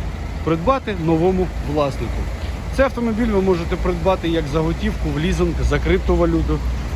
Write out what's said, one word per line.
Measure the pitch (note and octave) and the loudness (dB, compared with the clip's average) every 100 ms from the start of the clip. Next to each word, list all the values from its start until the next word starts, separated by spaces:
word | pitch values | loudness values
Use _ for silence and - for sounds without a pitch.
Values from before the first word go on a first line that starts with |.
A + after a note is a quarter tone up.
| - - - - | -6 -6 -8 -4
придбати | D#3 E3 F3 C4+ A3+ F#3+ D#3+ | -2 0 2 0 0 -2 2
новому | D#3+ F3+ F#3 F3+ - - | 4 4 2 0 -2 -2
власнику. | D3+ C#3+ - A2 - - - - - - - | 0 0 -2 -4 -4 -4 -6 -6 -6 -4 0
Цей | C4+ | 0
автомобіль | A#3+ A#3 G#3+ A#3+ | 0 -2 0 2
ви | G3 | 2
можете | F#3+ E3+ E3+ F3+ | 2 0 0 -2
придбати | F3+ E3+ E3+ F#3 E3 | 0 0 0 0 0
як | E3 D3+ | -2 0
за | D#3 | 0
готівку, | D#3+ D#3+ G#3+ - D#3 C#3+ | 0 0 -2 -2 -2 0
в | |
лізинг, | F3 E3+ F3 D3+ B2 | 0 0 0 2 2
за | C#3+ | 2
криптовалюту. | D#3+ F3 - F3 E3+ E3 D3+ D3+ - - - | 2 2 2 2 4 2 2 0 0 -2 -2